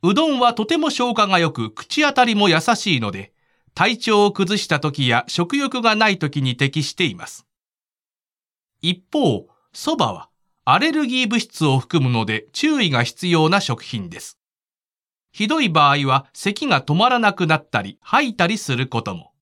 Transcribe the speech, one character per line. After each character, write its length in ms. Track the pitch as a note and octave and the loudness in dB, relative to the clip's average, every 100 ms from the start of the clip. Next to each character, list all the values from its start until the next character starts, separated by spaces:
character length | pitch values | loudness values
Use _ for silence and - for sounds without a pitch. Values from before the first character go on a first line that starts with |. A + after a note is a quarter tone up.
う 120 | E3+ | 2
ど 120 | G#3+ D#4+ | 2 2
ん 60 | C4+ | 2
は 120 | B3 | 2
と 140 | A#3 G#3+ | 2 -2
て 120 | E4 | 0
も 120 | D4+ | 0
消 240 | - B3 | -2 -2
化 140 | A3+ G3+ | 0 2
が 100 | F#3+ | 2
良 140 | E3 | 0
く、 180 | - A2 | -2 -8
口 320 | - - - | -8 -8 0
当 100 | D4 | 0
た 120 | C#4 | 2
り 100 | A#3+ | 2
も 140 | G#3+ G3+ | 4 4
優 120 | D#3+ | 2
し 360 | D#3+ A3+ - C#3+ | 2 0 0 -2
い 40 | |
の 120 | A2 | -2
で、 200 | F#2+ G2 _ _ _ _ | -8 -14 _ _ _ _
体 240 | - F#3+ A#3+ | 0 0 0
調 280 | - G#3 G#3 | 0 4 4
を 60 | |
崩 260 | G3+ F#3 G3+ | 2 -2 -2
し 80 | - | -2
た 140 | D3+ | -2
時 260 | D3 C#3+ B2+ | -2 -2 0
や 180 | A#2 - | 0 0
食 280 | - F3 C#4+ | -4 -2 0
欲 240 | C#4 B3+ | -2 -2
が 140 | A3+ | 0
な 140 | G#3+ A3 | 2 2
い 100 | G3 | 2
時 240 | D3+ D3 | -2 -2
に 140 | C3 B2 | -2 0
適 260 | C#3 D#3 | -2 -2
し 100 | C#3+ | -6
て 120 | - | -2
い 100 | F3+ | -4
ま 120 | F3 E3 | -4 -16
す。 200 | - _ _ _ _ _ _ _ _ _ _ _ _ _ _ | -18 _ _ _ _ _ _ _ _ _ _ _ _ _ _
一 200 | E3 F3+ _ | -4 -4 _
方、 340 | D4+ A#3 G#2 - _ _ | 0 0 0 -6 _ _
そ 240 | - - D4+ | -10 -4 -2
ば 160 | C3 | -2
は 160 | F2 - _ _ _ | -2 -14 _ _ _
ア 140 | - D3+ | 0 2
レ 140 | D4+ | 2
ル 140 | D#4 C#4 | -2 -2
ギ 180 | B3+ | -2
ー 40 | B3 | 0
物 100 | A#3 | -2
質 260 | - - | -4 -2
を 140 | D#3 C3+ | 0 0
含 260 | - E3+ | 0 0
む 80 | C3 | 2
の 140 | A#2+ G#2+ | 0 0
で 220 | A2 - | -4 -6
注 300 | - D4+ D4+ | -2 0 2
意 80 | G3 | 0
が 120 | C3 | 0
必 260 | B2 - F3+ | -2 -4 0
要 200 | E3+ D#3 | 2 4
な 120 | G3 | 2
食 220 | G3 A#2 | -2 -6
品 280 | - A#2 F2+ | -6 -10 -10
で 100 | E2 | -14
す。 180 | - - _ _ _ _ _ _ _ _ _ | -18 -20 _ _ _ _ _ _ _ _ _
ひ 180 | - G#3+ | -6 -2
ど 140 | D#4+ | 0
い 80 | B3 | 2
場 200 | D#3+ D3 | 4 4
合 80 | C#3+ C#3 | 4 2
は 200 | C3 - | 0 -2
咳 320 | - - G3+ D4 | -6 -6 -4 0
が 160 | D#3 | -2
止 120 | - | 0
ま 140 | D#3 A#3 | 2 2
ら 100 | B3 | 4
な 140 | A3 | 0
く 140 | G3 E3+ | 0 0
な 100 | D#3+ | 0
っ 140 | - | -2
た 100 | A2+ | -6
り、 180 | G2 - | -6 -14
吐 260 | - A#3+ C#4+ | 0 0 0
い 60 | G#3+ | 0
た 100 | F3 | -2
り 120 | G#3+ | -2
す 180 | - B2 | -4 -4
る 120 | C3 | -2
こ 120 | A#2 | -4
と 140 | G#2 | -6
も。 180 | F2+ - _ | -10 -14 _